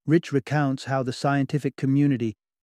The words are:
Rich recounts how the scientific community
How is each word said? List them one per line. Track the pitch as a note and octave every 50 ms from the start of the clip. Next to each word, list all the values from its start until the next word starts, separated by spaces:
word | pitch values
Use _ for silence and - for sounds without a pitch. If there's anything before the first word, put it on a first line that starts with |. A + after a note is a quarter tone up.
| _
Rich | - D3 E3+ - -
recounts | C#3 C#3 - - D3 D3+ D3 C3+ C3+ C3 -
how | B2 C3+ C3+
the | C3 B2+ A#2
scientific | - - C#3+ C#3 C#3 C3+ - - D3 - C#3 - -
community | - C3+ C3+ C#3+ C#3+ C#3+ C#3 A#2 A#2 A2+ G#2 - _ _ _ _